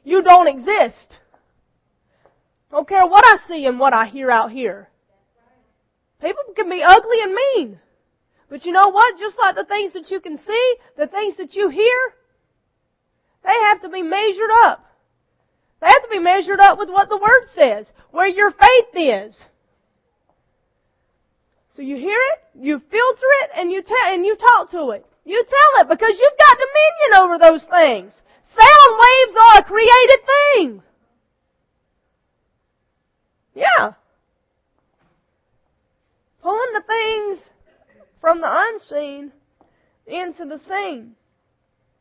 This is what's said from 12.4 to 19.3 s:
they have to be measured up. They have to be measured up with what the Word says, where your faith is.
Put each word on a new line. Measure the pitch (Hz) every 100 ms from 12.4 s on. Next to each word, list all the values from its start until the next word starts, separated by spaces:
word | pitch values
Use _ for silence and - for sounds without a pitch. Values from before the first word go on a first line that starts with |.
| _ _ _ _ _ _ _ _ _ _
they | 370 453 427
have | 415
to | 370
be | 370
measured | 330 381 427 381 440 453 -
up. | - _ _ _ _ _ _ _ _ _ _
They | 320
have | 523
to | 480
be | 415
measured | 349 381 330 392
up | 392 330
with | 349
what | 381 403
the | 415
Word | 415 508 480 -
says, | 277 208 - _ _
where | 311 381
your | 370 415
faith | - - 508 466
is. | 359 294 202 208